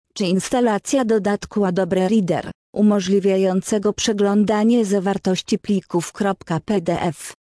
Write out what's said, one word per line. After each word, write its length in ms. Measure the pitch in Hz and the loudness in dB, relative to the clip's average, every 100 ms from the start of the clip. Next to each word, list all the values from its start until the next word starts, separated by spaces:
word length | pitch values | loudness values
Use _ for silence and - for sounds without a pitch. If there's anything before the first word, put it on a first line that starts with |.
| _ | _
czy 120 | - 180 | -4 -2
instalacja 800 | 185 - 254 240 202 - 269 226 | 0 0 0 0 0 0 0 2
dodatku 600 | 220 202 202 - 214 190 | 0 0 -4 -4 -2 0
Adobe 440 | 180 180 185 185 | 0 0 0 2
Reader, 420 | 220 175 139 87 - _ - | 2 2 -2 -4 -14 _ 0
umożliwiającego 1200 | 208 208 180 196 196 190 190 185 - 214 208 | 2 2 2 2 2 2 2 0 -2 -2 -2
przeglądanie 920 | - - 208 202 208 202 208 220 240 196 | -2 -2 0 2 2 2 2 4 2 2
zawartości 760 | 202 190 190 185 185 - 208 | 0 0 -2 -2 -2 -2 -4
plików 520 | - 196 - 175 - | 0 -2 -2 -4 -4
kropka 480 | - 202 190 - 160 - | -4 -4 -4 -6 -6 -2
P 160 | 208 | -2
D 200 | 170 170 | -2 -2
F. 320 | 170 - - - | -2 -6 -12 -20